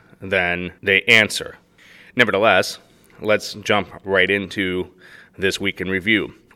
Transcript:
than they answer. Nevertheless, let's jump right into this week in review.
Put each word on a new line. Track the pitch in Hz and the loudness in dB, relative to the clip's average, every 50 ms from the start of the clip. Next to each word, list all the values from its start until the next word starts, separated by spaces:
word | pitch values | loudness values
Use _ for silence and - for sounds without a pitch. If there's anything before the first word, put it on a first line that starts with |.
| _ _ - _ | _ _ -20 _
than | - 95 98 92 90 87 87 90 90 87 - - - | -6 -2 -2 0 0 0 -2 -4 -6 -8 -10 -6 -2
they | 98 98 95 - | 0 2 2 4
answer. | - 117 110 107 95 - - - - - - _ _ _ _ _ - - - - - - | 4 6 6 4 2 0 -6 -8 -10 -14 -18 _ _ _ _ _ -20 -20 -20 -20 -8 -2
Nevertheless, | 127 120 107 98 98 107 110 95 95 104 - - - - _ _ _ _ _ _ - | 0 0 2 2 2 4 4 4 4 2 0 -6 -14 -18 _ _ _ _ _ _ -6
let's | - 107 107 104 - - - | 0 0 0 0 0 -6 -14
jump | 107 98 - 107 104 92 - - - - | -8 -2 -2 0 0 -2 -4 -10 -14 -6
right | 98 95 95 92 95 | -2 0 2 2 2
into | 101 101 98 90 - 110 98 92 90 92 87 82 - _ - - - - - _ _ - | 2 0 -2 -4 -6 -4 -4 -2 -2 -4 -6 -8 -12 _ -20 -20 -20 -20 -20 _ _ -4
this | 92 95 90 - | -2 -2 -2 -2
week | 98 98 - - | -4 -6 -6 -4
in | 92 92 | -4 -4
review. | 92 95 85 107 110 101 73 - - - _ _ _ | -4 -2 0 0 0 0 0 -4 -8 -16 _ _ _